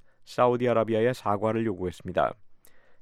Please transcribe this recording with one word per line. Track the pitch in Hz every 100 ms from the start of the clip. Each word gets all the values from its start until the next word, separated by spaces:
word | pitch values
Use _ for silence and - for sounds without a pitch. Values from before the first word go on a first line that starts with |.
| - _
사우디아라비아의 | - - 123 123 123 117 107 110 117
사과를 | 127 101 104 110 113
요구했습니다. | 113 90 90 - 95 82 67 - - - - - - -